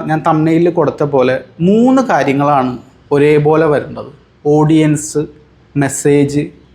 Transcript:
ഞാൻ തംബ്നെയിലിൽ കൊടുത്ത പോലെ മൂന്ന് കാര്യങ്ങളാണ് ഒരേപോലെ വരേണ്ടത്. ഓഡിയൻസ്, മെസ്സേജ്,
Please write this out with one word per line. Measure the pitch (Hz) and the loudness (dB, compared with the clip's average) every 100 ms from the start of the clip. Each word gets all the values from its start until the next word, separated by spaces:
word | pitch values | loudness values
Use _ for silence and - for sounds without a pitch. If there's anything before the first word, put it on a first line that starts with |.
| 151 | -2
ഞാൻ | 156 160 | -2 0
തംബ്നെയിലിൽ | 156 160 165 170 170 | 0 2 2 0 0
കൊടുത്ത | 143 - 147 | -2 -2 -2
പോലെ | 139 127 131 - - 175 | 0 0 -2 -8 -2 0
മൂന്ന് | 214 247 262 240 | 2 2 2 0
കാര്യങ്ങളാണ് | 165 139 139 143 143 127 120 - _ _ | 0 0 0 0 0 -2 -6 -14 _ _
ഒരേപോലെ | 143 147 151 147 156 160 | 0 2 2 2 2 2
വരേണ്ടത്. | 139 117 117 117 - _ _ 147 151 | -2 -4 -12 -16 -20 _ _ -2 0
ഓഡിയൻസ്, | 156 156 156 147 - 151 151 - _ _ _ 147 | 2 2 2 -2 -4 -8 -8 -12 _ _ _ -4
മെസ്സേജ്, | 156 - 147 143 139 143 147 - _ | -4 -2 0 2 2 -2 -6 -12 _